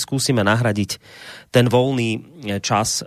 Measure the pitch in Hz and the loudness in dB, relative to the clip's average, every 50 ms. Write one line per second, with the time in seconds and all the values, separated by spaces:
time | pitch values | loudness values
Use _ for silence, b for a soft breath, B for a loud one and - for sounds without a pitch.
0 | - - 135 135 - - 131 117 101 101 107 113 120 113 104 104 101 98 - - | -2 -2 -4 -2 0 0 2 2 2 2 2 2 2 0 0 -2 -2 -4 -6 -12
1 | B B B B B B B B B B - 127 120 120 - 123 127 135 135 127 | B B B B B B B B B B 2 4 4 4 4 2 2 2 0 0
2 | 117 113 110 110 - - - 170 139 104 101 101 - - 117 104 113 - - - | 0 0 -2 -4 -6 -12 -18 -12 -8 -6 -6 -4 -2 0 0 0 0 0 -4 -6
3 | - | -8